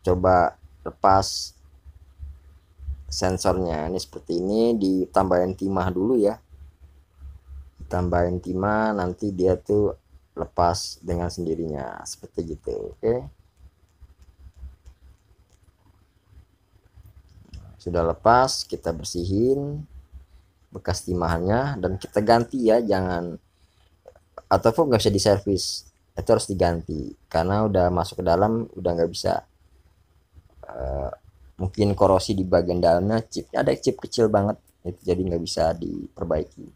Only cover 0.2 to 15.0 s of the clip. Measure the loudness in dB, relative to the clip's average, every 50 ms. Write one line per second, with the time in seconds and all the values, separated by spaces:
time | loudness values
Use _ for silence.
0.2 | 4 4 4 6 4 2 0 _ -20 -20 -20 _ -14 -14 -8 _ 4 4 4 4
1.2 | 2 0 -6 -8 -10 -12 -16 _ _ -20 _ -20 _ -20 -20 -20 -20 _ -18 _
2.2 | -16 -16 -16 -18 _ -20 -20 -20 _ _ _ _ -10 -10 -10 -10 -10 -10 -6 -4
3.2 | -2 -2 -2 0 0 0 0 0 0 -2 -4 -4 -4 -4 -4 -6 -8 -10 -14 -18
4.2 | -8 -4 -4 -2 0 0 2 2 2 2 2 2 2 0 2 0 -2 0 0 0
5.2 | 2 4 2 2 2 0 -2 -4 -4 -2 -2 0 0 -2 -2 -2 0 0 2 2
6.2 | 2 0 0 -2 _ _ -20 -20 -20 -20 _ _ -20 -20 _ _ _ _ _ _
7.2 | -18 -18 -18 -18 _ -18 -18 -18 -18 -20 _ _ -12 -6 -4 -2 -2 0 0 0
8.2 | 0 0 -2 -4 -6 -6 -4 -2 -2 0 0 0 0 0 -2 -2 -4 -4 -4 -4
9.2 | -6 -6 -2 2 2 2 2 2 0 0 0 2 2 0 -2 -6 _ _ _ -20
10.2 | _ _ _ -10 -10 -6 _ 2 2 2 2 0 -4 -10 -12 -12 -6 -4 -4 -2
11.2 | -2 -4 -4 -6 -4 -4 -4 -4 -4 -6 -6 -6 -8 -10 -12 -12 -14 -16 -16 _
12.2 | -18 -12 _ -8 -8 -8 -10 -10 _ -8 -8 -8 -8 -12 -12 _ -2 -2 -2 -2
13.2 | -4 -10 -18 _ _ _ _ _ -20 -20 _ _ _ _ _ _ -20 -20 _ _
14.2 | -20 -20 _ _ -20 -20 _ -18 -18 -18 -18 _ _ -20 -20 _